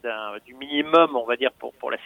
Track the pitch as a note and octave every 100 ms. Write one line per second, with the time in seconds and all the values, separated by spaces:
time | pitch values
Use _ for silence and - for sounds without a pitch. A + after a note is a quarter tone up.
0 | A#2+ A2 G#2+ G#2 - B2+ C#3 D3 D3+ E3
1 | E3 C3 A2+ A#2+ C3 - A#2+ - B2 A#2